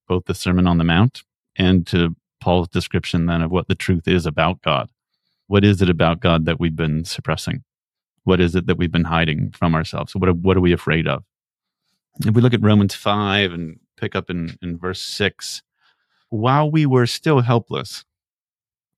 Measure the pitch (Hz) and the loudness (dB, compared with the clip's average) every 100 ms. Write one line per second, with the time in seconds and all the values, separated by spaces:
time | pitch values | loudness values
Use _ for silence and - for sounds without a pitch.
0 | - 90 - 87 92 90 90 85 82 85 | -4 -4 -2 -4 0 2 2 2 4 4
1 | 127 - - _ _ - 92 92 82 90 | 2 0 -16 _ _ -2 2 2 2 0
2 | 85 - _ _ 90 90 82 90 - 85 | 0 -4 _ _ 0 0 0 -4 -4 -6
3 | - 87 85 85 80 90 - 90 - 87 | -2 -2 0 -2 -2 -2 -2 -4 -2 -2
4 | 90 90 80 73 80 85 80 69 - _ | 0 0 0 0 0 -2 -2 -2 -4 _
5 | _ _ _ _ - 101 104 95 90 82 | _ _ _ _ 0 4 4 4 2 2
6 | 82 82 90 82 82 82 85 80 80 78 | 0 2 2 2 0 -2 -2 -2 -2 -2
7 | 80 - - 80 82 78 - _ _ _ | -6 -8 -6 -6 -6 -10 -12 _ _ _
8 | _ _ - 90 87 90 85 87 87 87 | _ _ 0 2 2 0 -2 -2 -2 -2
9 | 80 82 80 76 - - 87 80 80 78 | 0 0 0 -2 -6 -2 -2 -2 -4 -8
10 | - 98 92 85 95 92 90 85 - 80 | -8 -2 0 2 2 2 2 2 0 -2
11 | 76 65 - _ _ _ _ _ _ _ | -2 -6 -10 _ _ _ _ _ _ _
12 | _ - 110 113 123 117 104 104 98 - | _ -4 0 4 4 4 4 4 2 -2
13 | 104 104 101 101 95 85 80 - _ _ | -4 -2 0 0 0 -4 -10 -14 _ _
14 | 107 95 90 87 82 - 87 85 90 92 | -8 -6 -6 -8 -8 -10 -10 -8 -8 -10
15 | - - 98 - - - - _ _ _ | -10 -4 -4 -4 -12 -14 -18 _ _ _
16 | _ _ _ 110 123 143 151 156 143 127 | _ _ _ -4 0 0 2 0 2 2
17 | 117 - 165 139 120 120 - 71 - - | 0 -2 0 2 2 0 -2 -8 -10 -14
18 | - _ _ _ _ _ _ _ _ | -20 _ _ _ _ _ _ _ _